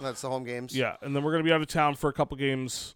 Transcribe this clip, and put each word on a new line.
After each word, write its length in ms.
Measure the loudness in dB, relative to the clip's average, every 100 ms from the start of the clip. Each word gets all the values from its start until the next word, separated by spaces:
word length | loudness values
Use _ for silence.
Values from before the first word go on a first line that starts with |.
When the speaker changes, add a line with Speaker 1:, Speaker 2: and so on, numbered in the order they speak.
Speaker 1:
That's 180 | -6 -6
the 80 | -4
home 160 | -4
games. 320 | -4 -6 -4 -2
Speaker 2:
Yeah, 200 | -2 -2
and 160 | -4 -2
then 60 |
we're 80 | 2
gonna 120 | 2
be 80 | 4
out 100 | 4
of 60 | 4
town 260 | 2 2
for 160 | 2 0
a 20 |
couple 240 | 0 0 0
games. 580 | 0 0 -2 -6 -8